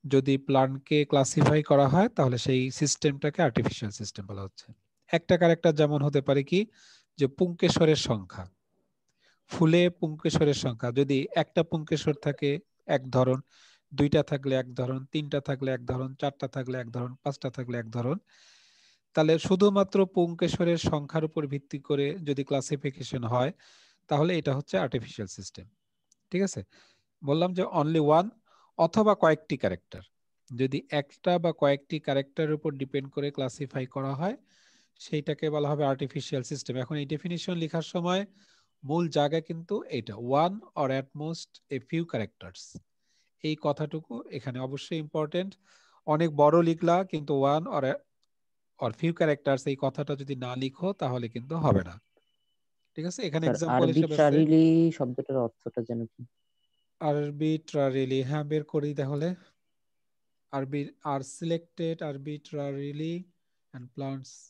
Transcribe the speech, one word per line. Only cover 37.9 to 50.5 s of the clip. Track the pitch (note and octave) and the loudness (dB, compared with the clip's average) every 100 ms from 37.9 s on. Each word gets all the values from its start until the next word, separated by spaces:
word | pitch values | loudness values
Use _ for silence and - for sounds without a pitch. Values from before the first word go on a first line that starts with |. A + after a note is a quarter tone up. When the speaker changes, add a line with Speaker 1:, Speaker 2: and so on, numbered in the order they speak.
Speaker 1:
সময় | F3+ E3+ F#3 G3+ _ _ _ _ _ | -4 -2 -2 -4 _ _ _ _ _
মূল | C3+ E3 E3+ D3 | -4 -2 0 0
জায়গা | C#3+ D#3+ D#3+ | 0 0 -4
কিন্তু | E3 E3 G#3 - C3+ | -12 -6 -6 -4 -8
এটা, | G#2+ | -8
one | G#2+ A#2+ C#3 E3+ G#3 - - | -10 0 2 2 -2 -12 -4
or | C3+ C3+ | -2 -2
at | C3+ C#3+ | -6 -10
most | D3+ E3 - - _ C3 | -10 -10 -14 -20 _ -10
a | A2+ | -6
few | E3 E3 | -6 -4
characters, | B2+ G2+ _ F2+ - - - _ _ _ _ _ _ D#3 | -6 -6 _ -18 -18 -20 -20 _ _ _ _ _ _ -8
এই | D#3 | -4
কথাটুকু | D3+ D3 D3+ D#3+ - A#3+ - D3 | -4 -4 -6 -8 -10 -14 -12 -10
এখানে | C3+ B2+ C3 | -10 -8 -8
অবশ্যই | C#3 - E3 D3+ | -10 -8 -8 -6
ইম্পর্টেন্ট। | D#3+ D3+ F3 G3 - _ _ _ _ - | -4 -2 -4 -6 -12 _ _ _ _ 0
অনেক | D3+ E3 D3 | 2 2 6
বড় | D3 E3 | 6 8
লিখলা | E3+ D#3+ E3+ F3 F#3+ | 4 2 2 2 2
কিন্তু | D#3 D3 C#3 C#3 | -6 -2 2 2
one | D3+ G3 F3+ | 2 0 -2
or | C3 | -2
a, | - _ _ _ _ _ _ _ _ | -4 _ _ _ _ _ _ _ _
or | B2 - | -6 -2
few | E3 E3 | -4 0
characters | D#3+ C#3+ - C3 D3 | 0 2 0 0 -2
এই | C3+ | -2
কথাটা | C3+ - C#3+ C#3 | -4 -4 -6 -6
যদি | C#3 C3 | -6 -8
না | B2 | -8